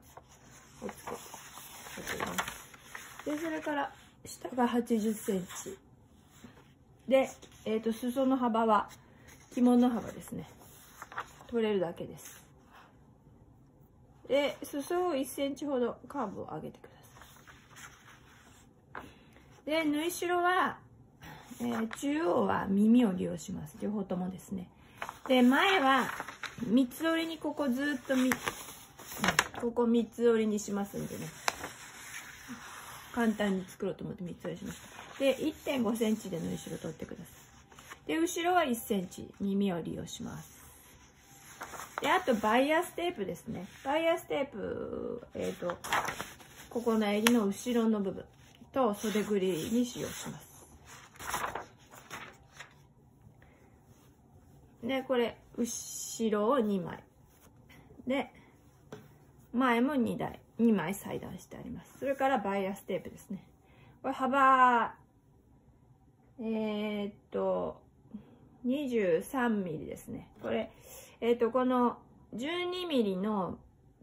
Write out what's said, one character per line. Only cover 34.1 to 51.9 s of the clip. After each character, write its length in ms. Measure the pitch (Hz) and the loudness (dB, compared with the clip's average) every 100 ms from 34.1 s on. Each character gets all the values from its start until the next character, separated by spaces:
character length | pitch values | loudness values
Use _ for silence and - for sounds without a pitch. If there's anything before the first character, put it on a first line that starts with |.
っ 20 | - | -8
て 80 | |
三 100 | 175 | -10
つ 120 | - 180 | -10 -10
折 80 | 175 | -8
り 40 | |
し 60 | 165 | -10
ま 80 | |
し 60 | - - - - | -12 -14 -18 -14
た。 60 | - | 0
で、 120 | 269 262 311 | 2 2 0
一 60 | - | -4
点 200 | - 269 | -2 0
五 120 | 214 233 | 2 2
セ 140 | 220 | 2
ン 80 | 214 | 0
チ 140 | 190 | -2
で 80 | 165 | -6
縫 120 | 180 | -4
い 60 | 180 | -6
代 220 | - - | -8 -8
取 120 | 170 | -8
っ 60 | 156 | -10
て 80 | - | -12
く 40 | |
だ 60 | - | -12
さ 60 | 170 - - - - - - - - | -16 -20 -20 -20 -20 -20 -20 -14 -4
い。 20 | |
で、 100 | 311 | 0
後 260 | 330 349 | 0 2
ろ 120 | 339 359 | 4 4
は 80 | |
一 120 | 302 226 | 4 0
セ 220 | - 202 | 0 -2
ン 80 | 180 | -2
チ、 240 | - - - | -10 -14 -6
耳 320 | 196 196 202 | -2 2 2
を 100 | 170 | 0
利 100 | - | -4
用 140 | 160 160 | -6 -8
し 160 | - | -10
ま 180 | - 151 | -10 -10
す。 100 | - - - - - - - - - - - - - - - - | -14 -20 -20 -20 -20 -20 -20 -20 -20 -20 -20 -16 -14 -14 -12 -2
で、 80 | 269 | 2
あ 100 | 359 | 4
と 120 | 370 | 4
バ 240 | 214 214 240 | 2 4 6
イ 160 | 277 | 6
ア 100 | 320 | 4
ス 100 | 349 | 2
テ 160 | - 349 | -2 -4
ー 60 | 349 | -2
プ 80 | |
で 120 | 190 175 | -6 -6
す 120 | - | -8
ね。 200 | - 185 - 269 | -10 -10 -8 -2
バ 140 | 277 | 2
イ 100 | 330 | 2
ア 80 | 349 | 2
ス 80 | - | 0
テ 160 | 302 | -2
ー 40 | 277 | -2
プ、 800 | 208 180 - 69 64 60 - - - | -4 -4 -4 -6 -6 -6 -8 -8 -6
え 180 | 92 - | -4 -4
ー 40 | |
と、 180 | 87 87 - - - - - - - - - | -6 -6 -4 -4 -2 -6 -10 -16 -20 -20 -8
こ 100 | 240 | -4
こ 160 | 226 220 | 2 2
の 80 | 208 | 2
襟 260 | 208 226 | 4 6
の 140 | 240 202 | 6 4
後 380 | 196 247 240 | 0 0 2
ろ 40 | 226 | 2
の 140 | 214 | 2
部 100 | 196 | -2
分 120 | - - - - - - | -6 -10 -20 -20 -20 -6
と 220 | 277 240 202 | 0 2 0
袖 280 | 214 208 | 0 0
ぐ 160 | 196 208 | 2 2
り 120 | 185 160 156 | 2 0 0
に 140 | 233 247 | 0 0
使 160 | - | -2
用 60 | - | -6
し 200 | - - | -6 -10
ま 100 | 143 | -12
す。 240 | - - - - - - - - - - - - - - - | -16 -20 -20 -20 -20 -20 -20 -14 -6 -4 -4 -6 -10 -18 -20